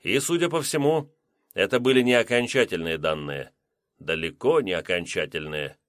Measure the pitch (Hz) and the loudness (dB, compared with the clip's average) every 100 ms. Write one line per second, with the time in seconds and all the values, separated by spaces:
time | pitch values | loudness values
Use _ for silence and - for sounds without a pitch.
0 | - 120 143 170 170 160 139 156 143 160 | 0 -2 0 0 0 -2 -2 0 2 0
1 | 147 _ _ _ _ - 98 127 127 127 | -2 _ _ _ _ -2 0 2 4 4
2 | 123 123 113 120 120 135 113 87 82 80 | 6 4 4 0 0 0 0 0 -2 -2
3 | 78 78 73 71 65 _ _ _ _ _ | -2 -4 -4 -8 -10 _ _ _ _ _
4 | 73 82 82 82 127 160 107 87 - 90 | -6 -4 -4 -2 2 2 2 -4 -2 -2
5 | 82 92 78 80 76 76 73 - | -2 -4 -4 -6 -8 -8 -8 -12